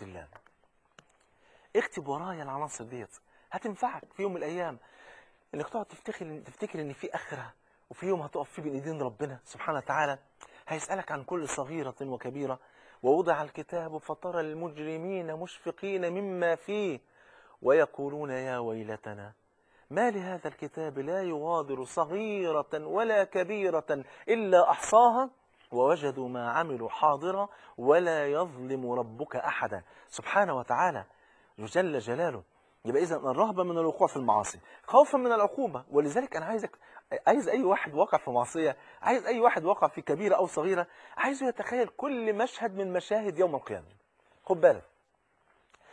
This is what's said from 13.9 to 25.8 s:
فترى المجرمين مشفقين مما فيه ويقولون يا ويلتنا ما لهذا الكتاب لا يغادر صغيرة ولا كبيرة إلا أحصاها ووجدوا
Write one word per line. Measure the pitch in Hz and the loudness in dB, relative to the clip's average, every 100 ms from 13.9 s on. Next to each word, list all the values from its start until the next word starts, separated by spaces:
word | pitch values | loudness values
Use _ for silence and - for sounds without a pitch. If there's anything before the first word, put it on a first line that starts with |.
| 156 | -10
فترى | - 156 180 175 | -8 -8 -4 -4
المجرمين | 156 156 170 151 151 160 175 190 165 | -4 -6 -10 -8 -8 -6 -6 -6 -6
مشفقين | 156 180 - 170 - 196 190 175 | -8 -10 -10 -10 -8 -6 -4 -4
مما | 180 202 180 170 | -4 -4 0 0
فيه | 165 - 208 196 135 _ _ _ - - - | 0 -2 -4 -2 -4 _ _ _ -20 -20 -2
ويقولون | 123 156 147 - 143 147 147 | 4 6 4 0 -6 -6 -6
يا | 131 131 127 | -6 -4 -4
ويلتنا | 117 113 107 107 110 104 101 - _ _ _ _ - | -4 -6 -8 -10 -10 -12 -14 -20 _ _ _ _ -6
ما | 156 240 | 0 0
لهذا | 202 180 180 151 | 0 -6 -6 -8
الكتاب | - 147 - 156 139 | -8 -10 -6 -6 -6
لا | 139 185 | -4 -2
يغادر | 185 151 156 170 143 131 | -2 -4 -2 -2 -2 -6
صغيرة | - - 151 190 220 202 175 151 143 156 151 | -4 -2 -2 -2 -4 -4 -2 -2 -2 -6 -4
ولا | 180 226 208 | -2 2 2
كبيرة | 196 190 180 214 190 165 - 143 131 - - | 2 0 -2 0 0 0 0 -4 -4 -8 0
إلا | 226 202 180 180 | 0 6 8 8
أحصاها | 233 - 220 240 233 262 _ _ _ - | 4 6 8 8 6 -2 _ _ _ -6
ووجدوا | 120 | 2